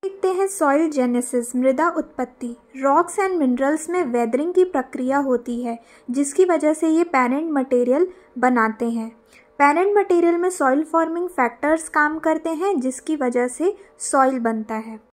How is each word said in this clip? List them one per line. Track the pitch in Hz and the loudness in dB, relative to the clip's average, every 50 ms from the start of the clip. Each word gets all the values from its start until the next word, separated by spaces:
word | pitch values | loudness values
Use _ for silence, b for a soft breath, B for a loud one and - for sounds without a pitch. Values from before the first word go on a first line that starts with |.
| - | -8
देखते | 392 392 - - 381 | -10 -8 -2 -2 -2
हैं | 370 359 392 | 0 0 -2
सॉइल | 392 392 - 330 285 269 294 330 320 | -2 -2 0 0 2 2 2 2 0
जेनेसिस, | 302 294 254 247 240 240 247 - - 247 233 240 - | 0 0 0 0 0 -2 -2 -2 -2 -4 -4 -2 -4
मृदा | 254 247 262 262 254 311 339 | 0 2 2 2 2 0 0
उत्पत्ति। | 339 320 302 - - - 254 247 - _ - 240 233 - _ _ _ 262 262 | 0 -2 -6 -6 -6 -8 -8 -8 -8 _ -12 -12 -12 -14 _ _ _ -2 0
रॉक्स | 277 277 311 349 349 - | 2 4 4 2 0 0
and | - 392 381 381 | -2 -2 0 0
मिनरल्स | 349 294 254 247 240 269 269 302 311 - - | 0 0 0 0 0 0 0 0 -2 -2 -4
में | 339 359 349 | -2 -2 -2
वेदरिंग | 262 233 240 240 226 226 254 294 339 359 | 0 0 0 0 0 0 -2 -2 0 2
की | 370 370 | 2 2
प्रक्रिया | 359 - 285 277 277 - - 254 254 269 277 | 2 2 -4 -4 -4 -6 -6 -2 0 0 0
होती | 285 269 254 233 240 - 240 233 247 | 2 2 0 -2 -2 -4 -6 -6 -6
है, | 240 233 233 B B B B B B | -6 -8 -8 B B B B B B
जिसकी | 240 269 285 277 - - 370 | -2 -2 -2 -2 2 2 2
वजह | 359 349 320 302 302 311 | 4 4 2 2 2 0
से | 311 - 320 | 2 2 2
ये | 320 320 339 | 2 2 2
पैरेंट | 339 - 269 254 240 254 285 320 330 311 | 2 2 0 2 2 0 -2 -2 -2 -2
मटेरियल | 285 262 262 - 247 247 240 254 294 349 359 B B B B B 254 | -2 0 2 2 2 2 2 2 2 2 0 B B B B B 0
बनाते | 233 254 254 240 220 220 220 - 247 233 | 0 2 2 4 2 0 0 -2 -4 -4
हैं। | 233 233 220 226 226 - b b b b b b b _ | -4 -4 -6 -8 -12 -18 b b b b b b b _
पैरेंट | 285 285 302 330 370 403 403 415 | 2 4 4 4 2 2 2 2
मटेरियल | 392 392 359 349 339 339 339 | 2 4 2 2 4 2 2
में | 339 349 370 | 2 0 -2
सॉइल | 359 - 294 269 254 285 320 | -2 0 0 2 2 2 0
फॉर्मिंग | 311 - 330 330 320 330 330 359 359 | 0 0 0 0 0 -2 -4 -6 -6
फैक्टर्स | - - 254 233 233 - - 294 311 320 320 - | -2 -2 -2 -2 -2 -4 -2 0 0 0 -2 -2
काम | - 311 294 302 311 320 | 0 0 0 0 0 -2
करते | - 330 311 311 311 330 | -2 0 -2 0 -2 -6
हैं, | 330 302 349 403 403 294 | -4 -2 -2 -2 0 0
जिसकी | 240 262 254 - - - 311 | -2 -4 -4 -6 -6 -6 -4
वजह | 294 277 247 240 247 247 247 | -2 -2 -2 0 0 -2 -2
से | 247 - 302 359 415 B B B B B | -2 -2 -2 -2 -2 B B B B B
सॉइल | - - - 285 269 262 269 262 | -10 -2 2 4 4 4 2 0
बनता | 233 233 226 220 220 220 226 | -2 -2 -2 -4 -6 -6 -8
है। | 220 220 226 220 214 _ _ | -8 -8 -10 -14 -16 _ _